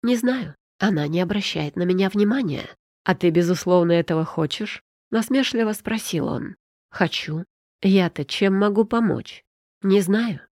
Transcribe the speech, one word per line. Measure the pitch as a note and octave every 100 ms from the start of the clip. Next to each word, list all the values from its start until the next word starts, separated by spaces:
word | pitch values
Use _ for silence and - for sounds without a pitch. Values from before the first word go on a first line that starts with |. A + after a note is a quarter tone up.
"Не | A#3 B3
знаю. | B3+ C4 E3+ - _ _
Она | G3 F3 D3
не | E3
обращает | F3+ G3+ F#3+ E3 D3 -
на |
меня | F3 F#3 F#3+
внимания". | G3+ G#3 C4 G#3+ C#3 - - _ _
"А | -
ты, | F#3 F3
безусловно, | E3 F3 F3 - F3+ E3+
этого | E3+ E3+ D#3+
хочешь?" | D#3+ - D#3 - G#3 - _ _ _
насмешливо | A3 A3+ C4 B3+ A#3 A3
спросил | G#3+ - A3 - E3+ -
он. | B2 - F#3+ _ _ _
"Хочу". | - F3 - - D#3 F3+ _ _ _
"Я-то | F#3+ G3 F3 -
чем | C#3+ - G3
могу | F#3+ G#3 G3+
помочь?" | A3 A#3 A3+ A#2+ - - _ _ _ _
"Не | G3 G3
знаю. | F3+ G#3 A#3 D3+ -